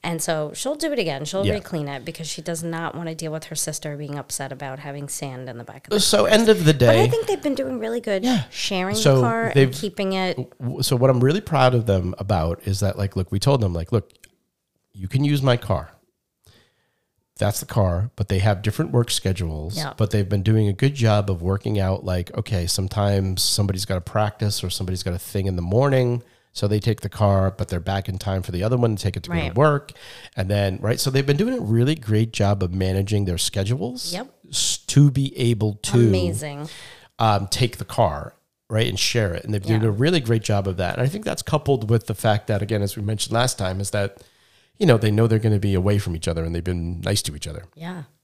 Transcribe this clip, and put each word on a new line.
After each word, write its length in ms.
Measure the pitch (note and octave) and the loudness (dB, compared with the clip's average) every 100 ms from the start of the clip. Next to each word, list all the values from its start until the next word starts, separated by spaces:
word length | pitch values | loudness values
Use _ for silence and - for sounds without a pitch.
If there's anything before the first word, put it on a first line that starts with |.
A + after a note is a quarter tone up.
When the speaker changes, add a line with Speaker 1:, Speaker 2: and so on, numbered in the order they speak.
Speaker 1:
And 180 | F#3 E3 | -6 -6
so 300 | - D#3+ D3+ | -2 -2 -4
she'll 200 | - C4 | -6 -6
do 180 | D4+ D#4+ | -4 -2
it 60 | C#4 | -2
again. 260 | E3+ C3+ | -2 -4
She'll 220 | D3+ F#3+ G3+ | -6 -2 0
Speaker 2:
Yeah. 80 | |
Speaker 1:
re-clean 340 | G#3 - E3 D3 | -2 -4 -6 -6
it 160 | C#3 | -8
because 240 | C#3 E3 D#3+ | -10 -10 -10
she 140 | - | -10
does 200 | D#3+ E3 | -8 -6
not 320 | E3 E3 E3 | -6 -6 -6
wanna 200 | - E3+ | -6 -8
deal 180 | D#3+ D#3+ | -8 -8
with 120 | D#3 | -8
her 100 | - D3 | -8 -6
sister 400 | - D3+ D#3 C#3+ | -6 -6 -8 -10
being 220 | D3 C#3+ | -8 -10
upset 340 | C3 - C#3 | -8 -8 -8
about 280 | C3+ C#3 C3+ | -10 -10 -10
having 280 | C#3+ C#3 C#3+ | -12 -12 -10
sand 400 | - C#3+ B2+ C3 | -8 -8 -10 -12
in 100 | A#2+ | -14
the 60 | |
back 220 | A#2 - - | -14 -18 -4
of 40 | |
the 100 | G#3+ | 0
Speaker 2:
So 240 | - G#3 | 4 4
Speaker 1:
car. 40 | G3 | 6
Speaker 2:
end 200 | G#3+ A3+ | 6 6
of 160 | G#3 | 6
the 100 | D#3 | 6
Speaker 1:
But 140 | D3 A#2+ | 6 8
I 20 | A2+ | 8
Speaker 2:
day 40 | - | 6
Speaker 1:
think 180 | A4+ G#4+ | 4 0
they've 160 | F#4+ | -2
been 120 | D4+ | -2
doing 240 | C4+ C4 B3+ | -2 -4 -6
really 220 | A3+ A#3 | -4 -6
good 220 | A3+ G3 | -2 -2
Speaker 2:
Yeah. 220 | A#3+ A#3+ B2 | 2 0 -2
Speaker 1:
sharing 460 | - - F#3+ F#3 G#3+ | -6 -4 -2 -2 2
Speaker 2:
So 200 | D#3 C3+ | 4 6
Speaker 1:
the 60 | |
car 300 | B2 A3+ A3+ | 4 0 0
Speaker 2:
they've 140 | C#3 C3+ | 4 2
Speaker 1:
and 60 | C3+ | 2
keeping 360 | G3+ - G3 | -8 -4 -4
it. 240 | F#3+ F#3 D#3 B2 _ | 0 -2 -4 -8 _
Speaker 2:
w-, 220 | B2 B2 | -8 -4
so 120 | C3 B2+ | 0 4
what 120 | C3 | 4
I'm 100 | B2+ | 6
really 200 | B2+ F3+ | 4 2
proud 340 | - D3 B2+ | 0 4 4
of 120 | B2 A2+ | 4 2
them 280 | G2 F2+ F#2 | 2 0 -4
about 420 | G2 G2 E2 E2+ - | -2 0 0 -4 -4
is 140 | G2 | 0
that, 180 | G2 F#2+ | -2 -2
like, 180 | G2 - | -4 -2
look, 160 | F#2 | -2
we 60 | F#2+ | 0
told 220 | C#3 C#3 | 2 2
them, 120 | G#2 | 2
like, 200 | E2+ E2 | -2 -2
"Look, 200 | A2+ - _ _ _ _ _ _ _ _ | -2 -2 _ _ _ _ _ _ _ _
you 160 | G2+ F#2 | -12 -4
can 160 | C3 | 0
use 180 | C#3+ C#3+ | 2 2
my 140 | C3+ A#2+ | 2 0
car. 340 | - F2 D2+ _ _ _ _ _ _ _ _ _ _ _ _ _ _ - | 0 -4 -4 _ _ _ _ _ _ _ _ _ _ _ _ _ _ -2
That's 220 | G2+ - | -2 -2
the 60 | - | -4
car," 440 | - F#2+ E2+ A2 | 0 2 2 -2
but 140 | - G#2 | -4 -2
they 100 | G2 | 2
have 240 | G2+ G2 | 2 2
different 300 | G#2+ - D#3+ | -2 -2 0
work 180 | A#2+ A#2 | 2 2
schedules, 640 | - - F#2 E2+ D#2 D#2 C3 | 0 -2 -2 -4 -4 -6 -6
Speaker 1:
Yeah. 160 | D3 - | -8 -2
Speaker 2:
but 140 | G#2 | 0
they've 180 | G#2+ F#2 | 0 0
been 140 | G2+ | 0
doing 240 | F#2+ A2 G#2 | 2 4 2
a 40 | |
good 220 | F#2+ C#3 | 2 0
job 340 | C#3+ A2+ G#2 G2+ | 2 4 4 2
of 140 | F2+ | -2
working 380 | F2 G2 A2+ G#2 | 0 -2 0 0
out, 240 | F#2+ F#2+ | 0 -2
like, 280 | F#2 F2+ F2 - | -2 -2 -2 -6
okay, 300 | - F#2+ E2+ | -4 -2 -2
sometimes 760 | - F#2+ - G2+ G2 F#2+ F#2 | -2 -2 0 2 2 0 0
somebody's 420 | - - G2+ F#2 | 0 0 0 -2
got 120 | G2+ F#2 | -4 -6
a 20 | |
practice 600 | - G#2+ G#2 - G#2+ - | -4 -2 -2 0 -4 -2
or 80 | F2+ | -6
somebody's 320 | - F#2 F#2 | -6 -6 -4
got 120 | - | -4
a 40 | F2 | -6
thing 280 | - G2+ G2 | -4 -4 -2
in 100 | F2+ | -2
the 60 | |
morning, 600 | E2+ G#2+ C#3 C3 B2 A#2+ - _ _ | 0 2 4 2 2 -2 -6 _ _
so 160 | - G#2 | -4 0
they 100 | G#2+ | 0
take 220 | G#2 G#2+ | 0 -2
the 80 | G2 | -6
car, 420 | - G2+ G2 F#2+ | 0 4 4 2
but 160 | F#2+ F#2+ | 0 -4
they're 120 | F2 | -4
back 280 | E2 G2 F#2+ | -2 -4 -4
in 100 | F#2 | -6
time 240 | - F#2+ | -4 -4
for 100 | F2 | 0
the 100 | F2+ | 0
other 140 | G2+ B2 | 2 2
one 180 | A#2+ | 2
to 80 | G#2 | 2
take 140 | G#2 - | -2 -4
it 80 | |
to 60 | - | -4
go 40 | E3+ | -2
Speaker 1:
Right. 160 | D3 | 0
Speaker 2:
to 60 | - | 4
work. 320 | D3+ C#3+ - - - - - - | 4 4 -2 -20 -20 -20 -14 -6
And 120 | F#2+ | 0
then, 300 | G#2 G2+ F#2 | 2 2 0
right, 200 | G#2 B2 | -2 0
so 100 | - | 0
they've 160 | C3 C#3 | 0 2
been 100 | C#3+ | 2
doing 220 | A3 B3+ | 0 -2
a 20 | |
really 360 | G#2 A2+ B2 D#3 | 0 2 2 0
great 360 | G#2+ G#2+ A2+ | 0 2 2
job 300 | - G2+ G2 | 2 2 2
of 100 | F#2 | 0
managing 520 | F#2+ F#2 F#2+ G2 G#2 | 0 0 0 0 0
their 140 | G2 F2 | 0 -2
schedules 720 | - G#2 G2 B2+ G#3 B3+ F3 | -2 -2 -2 -2 -4 -8 -8
Speaker 1:
Yep. 180 | F3+ B3+ _ - | -8 -10 _ -10
Speaker 2:
s-, 260 | D3 - - - | -4 -2 -2 2
to 240 | - C#3+ | 6 6
be 260 | C3 C3+ - | 4 -4 0
able 380 | A#2+ A2+ G#2+ G2+ | 0 2 0 -2
to, 160 | - B2 | 0 4
Speaker 1:
Amazing. 720 | A#2 F#2+ - - D3 C#3+ D3+ - - - - - | 6 4 2 -2 -8 -10 -12 -14 -20 -20 -20 0
Speaker 2:
um, 300 | A2+ G#2 F#2+ | 2 2 0
take 300 | - B2 - | -2 -2 -2
the 60 | |
car, 500 | - - G#2 D2 - _ _ _ _ | -8 0 2 0 -10 _ _ _ _
right, 160 | A2 A#2+ | -2 0
and 100 | F#2+ | 0
share 380 | - A#2+ G#2 | -2 0 -2
it. 100 | E2+ | -4
And 80 | - | -4
they've 80 | G#2 F#2+ | -4 0
done 160 | A2 | 0
Speaker 1:
Yeah. 60 | A2 | 2
Speaker 2:
a 20 | |
really 300 | G2+ C#3+ F3+ | 2 2 2
great 240 | A#2 A2+ | 2 0
job 240 | - G#2 G2 | 2 0 0
of 80 | F2+ | -2
that. 180 | F2+ G2 | -2 0
And 40 | |
I 40 | B2+ | -2
think 160 | G3 | -2
that's 180 | G#3+ - | -6 -6
coupled 480 | - D3+ D3 C3+ G#2+ | -2 -2 2 0 2
with 160 | A2+ - | 0 0
the 80 | |
fact 320 | G#2+ A2+ G#2 - | -2 0 0 0
that, 160 | G#2 | -4
again, 180 | G#2+ A2 | -2 -2
as 140 | G2+ - | -2 -4
we 60 | |
mentioned 320 | G2+ G#2+ - | -6 -4 -2
last 240 | A2+ B2+ - | 0 0 -2
time, 220 | F#2+ F#2 | -4 -4
is 100 | G2 | -4
that, 280 | G#2 G2 - - _ _ _ _ _ | -2 -4 -8 -20 _ _ _ _ _
you 80 | F#3 | 4
know, 100 | A#2 | 6
they 140 | G#2+ | 4
know 140 | G#2 A2+ | 4 4
they're 100 | A2 | 4
gonna 200 | A2 G#2 | 2 2
be 140 | G2+ | 2
away 240 | F#2+ F#2+ G#2 | 2 2 0
from 180 | G2 E2 | 0 -4
each 100 | E2+ | -4
other 160 | E2 | -4
and 80 | E2 | -2
they've 100 | E2+ | -4
been 360 | F2+ F2 E2+ F2 | -4 -4 -4 -6
nice 200 | F2+ G#2 | -2 -2
to 120 | - D2 | -4 -8
each 100 | D#2 | -12
other. 180 | D2+ E2 - | -12 -16 -16
Speaker 1:
Yeah. 280 | E3+ F#3 C#3+ _ | -14 -12 -16 _